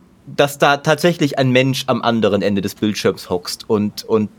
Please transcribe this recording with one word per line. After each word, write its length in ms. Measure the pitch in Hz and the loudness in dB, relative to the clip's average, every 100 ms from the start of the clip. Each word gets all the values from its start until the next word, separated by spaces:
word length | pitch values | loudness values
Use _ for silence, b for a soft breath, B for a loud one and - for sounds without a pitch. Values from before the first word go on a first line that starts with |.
| _ _ - | _ _ -6
dass 320 | 135 143 - | -2 -2 2
da 200 | 160 143 | 0 2
tatsächlich 600 | 160 151 175 170 147 - | 0 2 2 0 0 0
ein 120 | 131 | 2
Mensch 340 | 127 131 131 - | 4 2 0 -2
am 160 | 117 | -2
anderen 400 | - 117 107 98 | 0 2 2 2
Ende 180 | 95 101 | 0 0
des 140 | 95 | -2
Bildschirms 560 | - 107 101 107 95 - | -2 -2 0 -2 -2 -4
hockst. 400 | 110 - - - | -6 -6 -12 -4
Und, 320 | 107 104 - | -2 -2 -6
und 240 | - 110 107 | -2 0 -2